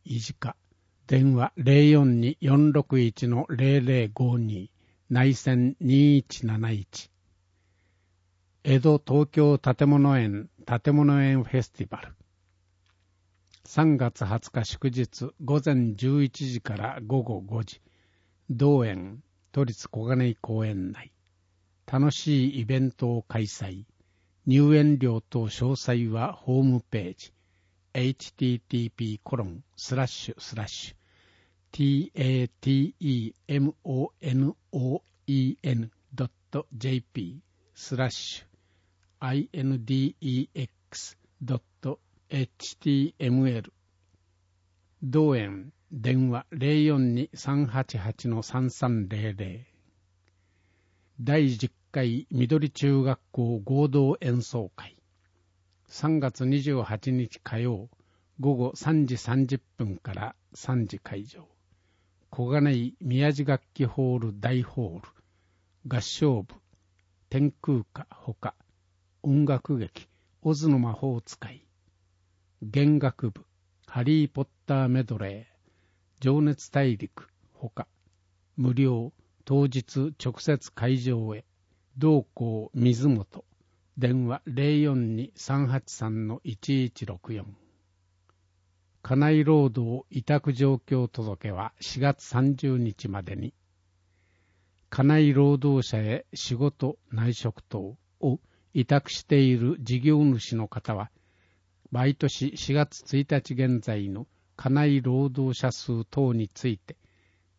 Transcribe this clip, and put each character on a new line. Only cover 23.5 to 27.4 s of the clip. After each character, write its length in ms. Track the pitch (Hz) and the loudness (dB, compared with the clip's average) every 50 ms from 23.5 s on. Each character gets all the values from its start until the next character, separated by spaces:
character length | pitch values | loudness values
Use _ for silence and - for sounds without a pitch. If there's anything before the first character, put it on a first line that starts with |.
| - - 101 95 92 95 107 - _ _ _ _ _ _ _ _ _ _ _ | -6 -10 -12 -12 -12 -14 -18 -20 _ _ _ _ _ _ _ _ _ _ _
入 280 | 131 127 139 147 147 151 | 4 4 6 6 6 6
園 240 | 151 147 151 147 131 | 6 6 6 4 4
料 220 | 131 123 113 113 | 2 0 0 -2
等 260 | - _ - 123 113 | -4 _ -4 -4 -4
詳 300 | 107 - - 123 127 135 | -4 -4 -2 -2 -2 -2
細 320 | - - - 123 120 120 110 | -2 -2 -2 0 0 0 -2
は 240 | 110 113 123 151 | -2 -4 -4 -6
ホ 300 | - - - 127 127 135 | -8 -8 -4 0 2 4
ー 20 | 135 | 4
ム 160 | 135 127 120 | 4 2 2
ペ 300 | - _ - 110 95 90 | -2 _ -6 -6 -6 -8
ー 40 | 95 | -10
ジ。 160 | - - - _ _ | -14 -18 -20 _ _